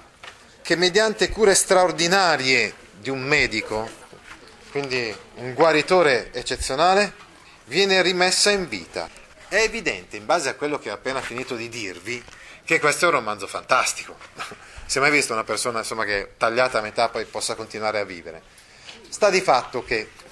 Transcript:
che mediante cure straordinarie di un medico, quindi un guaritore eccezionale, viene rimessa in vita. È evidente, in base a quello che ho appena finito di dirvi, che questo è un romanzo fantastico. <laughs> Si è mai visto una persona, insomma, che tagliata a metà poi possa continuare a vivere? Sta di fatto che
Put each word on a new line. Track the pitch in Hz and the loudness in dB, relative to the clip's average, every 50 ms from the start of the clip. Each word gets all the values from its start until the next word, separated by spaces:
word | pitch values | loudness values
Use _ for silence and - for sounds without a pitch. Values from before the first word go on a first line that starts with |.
| - - _ _ - - - - - - - - | -18 -20 _ _ -20 -20 -20 -20 -20 -20 -20 -10
che | - - 170 | -4 -2 0
mediante | 165 180 180 170 214 220 220 208 - 196 - | 2 2 2 4 4 2 2 2 0 -2 -2
cure | - 202 220 196 185 | 0 2 4 4 6
straordinarie | - - - 196 185 180 170 156 151 170 170 185 196 190 170 151 131 131 131 131 120 110 98 - - - - - | 4 4 4 4 4 4 4 2 0 0 2 4 4 4 4 2 2 2 4 4 4 2 0 -4 -8 -20 -20 -20
di | 98 101 123 | -10 -8 -6
un | 135 131 | -6 -4
medico, | 131 139 151 143 127 113 110 110 - - 107 107 113 113 - - - - - - - - - - - - - - - - | -2 2 2 2 2 2 0 -4 -4 -4 -4 -4 -6 -6 -10 -16 -20 -20 -20 -20 -20 -20 -20 -20 -20 -20 -20 -20 -16 -10
quindi | - 143 143 131 127 127 120 110 98 - - - - | -8 -6 -4 -4 -2 -4 -4 -4 -8 -10 -14 -18 -16
un | 117 120 127 123 | -12 -10 -4 0
guaritore | 127 160 165 156 151 143 - 185 180 170 147 127 110 - - - | 4 4 4 4 4 2 4 4 4 6 4 4 2 0 -4 -10
eccezionale, | 123 120 - 127 - - - 135 139 165 185 190 202 208 180 - - - - - - - - - - - | -8 -6 -6 -6 -4 -4 -4 0 2 4 4 4 4 2 0 -4 -10 -20 -20 -20 -20 -20 -20 -20 -20 -12
viene | - 131 175 202 196 190 185 | -4 0 2 2 4 4 4
rimessa | 175 190 185 180 180 185 185 - - 202 | 4 2 2 2 2 2 2 2 2 2
in | 202 196 175 | 2 0 -2
vita. | - 110 90 82 - - 90 82 - - - - - - - - - | -4 -8 -10 -10 -8 -8 -8 -8 -8 -12 -18 -20 -20 -20 -20 -8 -2
È | - | 0
evidente, | 208 220 214 220 233 180 147 104 92 90 - - | 2 2 0 0 -2 -4 -4 -4 -4 -8 -14 -14
in | 107 104 | -8 -2
base | 123 160 175 143 | -2 0 0 0
a | 131 113 | -2 -4
quello | - - 151 151 165 | -4 -6 -6 -6 -6
che | - 110 | -6 -8
ho | 104 | -10
appena | - - 131 135 131 | -8 -6 -6 -6 -6
finito | 120 - 117 123 127 - 127 | -6 -8 -8 -8 -8 -8 -8
di | 117 117 | -8 -8
dirvi, | 117 113 120 104 95 87 87 87 110 123 120 - - - - - - - - - | -10 -10 -10 -10 -10 -10 -10 -10 -10 -10 -10 -12 -16 -20 -20 -20 -20 -20 -12 -4
che | - 160 156 | -2 0 2
questo | 147 147 143 - 180 | 2 2 2 2 2
è | 175 | 2
un | 170 | 2
romanzo | 131 113 107 107 101 95 | 2 0 -4 -6 -6 -8
fantastico. | - - 92 92 - 135 123 107 - - - - - 85 - - - - | -10 -10 -8 -2 0 2 2 2 0 -2 -6 -10 -16 -16 -18 -20 -18 -16
<laughs> | - - - - - - - - - - | -14 -14 -14 -16 -18 -20 -20 -20 -14 -10
Si | - - 135 | -6 -2 2
è | |
mai | 139 147 | 2 4
visto | 147 143 123 - 117 | 4 2 2 0 -2
una | 110 110 | -4 -4
persona, | - 107 101 - 127 117 113 | -4 -4 -4 -2 -4 -4 -4
insomma, | 104 - 117 113 107 | -6 -6 -4 -4 -2
che | 101 101 101 98 - - | -2 -2 -4 -4 -6 -4
tagliata | - 127 113 113 123 131 127 - 113 | -2 0 0 2 2 2 2 0 -2
a | |
metà | 107 107 - - 120 113 | -4 -2 -2 0 0 0
poi | - 113 107 | 0 -4 -8
possa | - - 110 - - 113 | -8 -8 -6 -6 -6 -6
continuare | 110 110 104 - 107 107 107 107 104 | -8 -10 -10 -8 -6 -4 -2 -2 -2
a | 101 | -4
vivere? | 92 92 85 80 82 80 82 - - - - - - - - - - - - - - | -6 -8 -12 -14 -14 -16 -16 -18 -20 -20 -20 -20 -20 -20 -20 -20 -20 -20 -20 -18 -16
Sta | - - 214 202 | -2 0 2 2
di | 185 190 | 4 4
fatto | 185 170 139 123 117 - - 123 - | 4 4 4 2 2 -2 -6 -8 -4
che | - 123 110 107 - - - - - | -4 -4 -4 -4 -6 -14 -20 -20 -20